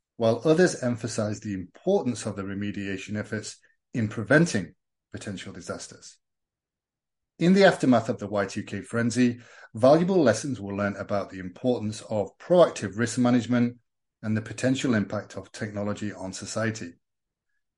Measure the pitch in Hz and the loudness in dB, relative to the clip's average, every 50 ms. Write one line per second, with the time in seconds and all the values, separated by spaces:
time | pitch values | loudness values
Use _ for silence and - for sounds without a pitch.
0 | _ _ _ - 113 113 117 117 - 160 160 175 185 - - - 127 120 120 117 | _ _ _ 0 2 2 2 2 2 4 6 6 4 4 2 -2 -4 -4 -4 -4
1 | - 110 - 113 104 107 104 107 - 104 98 95 87 - _ - - 180 202 190 | -6 -6 -4 -4 -4 -4 -4 -6 -6 -6 -6 -6 -8 -12 _ -6 -2 0 0 0
2 | 143 123 110 - - 110 92 101 95 98 95 101 101 104 95 101 98 98 95 92 | 0 -2 -4 -4 -6 -8 -8 -8 -8 -8 -8 -6 -6 -6 -6 -6 -6 -6 -6 -8
3 | - - 104 107 104 - 110 107 - - - - _ _ _ _ _ _ - 127 | -8 -8 -8 -8 -6 -6 -8 -8 -8 -10 -14 -18 _ _ _ _ _ _ -4 -4
4 | 110 104 - 117 101 - 139 156 170 170 - 101 85 76 - _ _ _ _ _ | -4 -4 -4 -8 0 4 4 4 4 4 0 -4 -4 -6 -12 _ _ _ _ _
5 | _ _ - 107 - 110 98 90 - 98 90 92 78 - - - - - - - | _ _ -18 -14 -12 -12 -12 -12 -14 -14 -16 -14 -12 -12 -12 -12 -14 -16 -20 -20
6 | - - - _ _ _ _ _ _ _ _ _ _ _ _ _ _ _ _ _ | -20 -20 -20 _ _ _ _ _ _ _ _ _ _ _ _ _ _ _ _ _
7 | _ _ _ _ _ _ _ - 165 175 190 202 196 170 - - 156 131 123 110 | _ _ _ _ _ _ _ 0 4 4 6 8 8 6 6 4 4 4 4 4
8 | - - 110 - 104 98 104 101 98 98 - 107 95 - 104 98 95 - - 117 | 2 0 -4 -6 -6 -4 -2 -2 -2 -2 -4 -8 -8 -8 -10 -12 -10 -6 -4 -2
9 | 117 120 107 123 123 120 117 113 - - - - - - - 110 123 131 151 165 | -2 0 2 2 2 2 2 -2 -10 -20 -20 -20 -20 -14 -2 4 6 6 8 6
10 | 180 180 196 180 147 117 104 - - 143 127 98 98 98 98 101 101 101 101 101 | 4 2 2 4 4 4 4 2 -2 -6 -8 -8 -8 -6 -4 -2 -2 -2 -4 -6
11 | 95 - 104 98 95 - 98 92 90 90 - - - 127 123 107 107 107 107 - | -6 -4 -4 -4 -4 -6 -10 -12 -12 -12 -10 -4 -2 -2 0 0 -2 -6 -8 -8
12 | - - 113 104 95 - - _ - - 175 175 160 - - - 117 92 90 110 | -8 -4 -4 -4 -4 -4 -8 _ 0 4 6 8 8 6 4 -2 -6 -6 -2 -2
13 | 117 113 - 127 123 123 123 123 107 113 123 120 120 123 123 - _ _ _ _ | -2 -2 0 2 2 4 4 2 2 2 2 2 2 0 -2 -8 _ _ _ _
14 | _ _ _ _ 110 107 110 107 107 - 113 - 123 127 135 131 - 131 117 107 | _ _ _ _ -4 -2 -2 -2 -2 -6 -6 -2 0 0 0 0 0 0 2 0
15 | 95 - 107 101 - - - 95 92 - - - 113 101 101 101 104 104 101 - | 0 -2 -4 -8 -8 -10 -12 -14 -14 -14 -12 -10 -10 -8 -6 -6 -4 -4 -4 -4
16 | 107 101 90 90 95 95 92 - 101 - - 110 110 110 110 - 90 85 - _ | -6 -8 -8 -8 -10 -10 -10 -12 -12 -8 -6 -4 -4 -4 -4 -6 -10 -14 -16 _
17 | _ _ _ _ _ _ _ _ _ _ _ _ _ _ _ | _ _ _ _ _ _ _ _ _ _ _ _ _ _ _